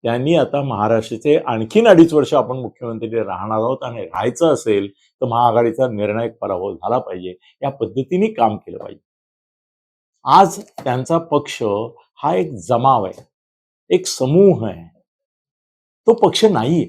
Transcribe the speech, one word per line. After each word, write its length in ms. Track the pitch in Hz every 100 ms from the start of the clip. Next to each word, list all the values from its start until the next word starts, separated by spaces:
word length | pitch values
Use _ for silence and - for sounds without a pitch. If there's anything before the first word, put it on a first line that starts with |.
त्यांनी 320 | 117 120 139
आता 280 | 165 123 143
महाराष्ट्राचे 720 | 139 104 107 113 110 117 151 156
आणखीन 520 | - 113 110 214 226
अडीच 240 | 175 165
वर्ष 200 | 151 135
आपण 220 | 147 123 131
मुख्यमंत्री 520 | 120 _ 120 113 110
राहणार 500 | 113 98 90 104 110
आहोत 200 | 113 131
आणि 220 | 131 117
राहायचं 480 | 90 92 110 120 165
असेल 380 | 135 120 101 98
तर 360 | _ _ _ 123
महाआघाडीचा 640 | 117 120 113 117 117 131
निर्णायक 500 | 107 104 107 117 -
पराभव 360 | 101 92 95
झाला 240 | 85 95 123
पाहिजे, 360 | - 92 92 90 _ _
या 80 | 139
पद्धतीने 560 | 135 110 101 - 180 220
काम 300 | 220 113 104
केलं 220 | - -
पाहिजे. 220 | - - _ _ _ _ _ _ _ _ _ _ _ _
आज 340 | 127 160 196 202 - -
त्यांचा 340 | 139 127 127 165
पक्ष 440 | 165 147 143 - 113 101 117 - _ _
हा 200 | 147 180
एक 160 | 165
जमाव 520 | 117 82 120 131 127
आहे, 200 | 95 90 - _ _ _ _ _ _
एक 160 | 180 -
समूह 600 | - 131 160 202 131 107
आहे, 320 | 85 85 _ _ _ _ _ _ _ _ _ _ _ -
तो 80 |
पक्ष 300 | 226 196 170
नाहीये. 400 | 220 160 113 170